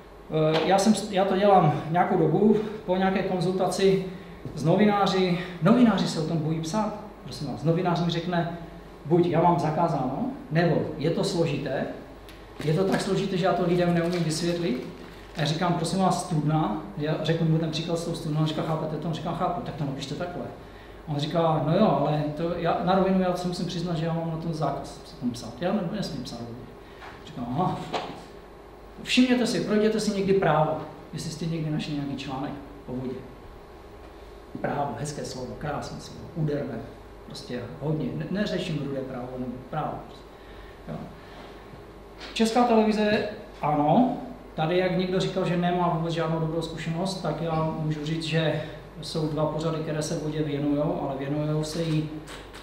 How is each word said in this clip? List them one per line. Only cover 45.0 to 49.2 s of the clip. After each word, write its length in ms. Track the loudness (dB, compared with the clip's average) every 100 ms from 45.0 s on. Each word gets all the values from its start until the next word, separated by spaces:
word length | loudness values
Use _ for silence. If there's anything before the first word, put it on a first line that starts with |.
| 2 0
říkal, 240 | 0 0
že 120 | 0 2
nemá 320 | 2 2 2
vůbec 260 | 0 0
žádnou 260 | 0 0 0
dobrou 220 | 0 -2
zkušenost, 600 | -4 -6 -4 -2 -2 -2
tak 180 | -4 -2
já 320 | -2 0 0 0
můžu 260 | -2 -2
říct, 180 | -2 -4
že 380 | 0 0 2 0 -4 -10 -14 -12
jsou 260 | -6 -4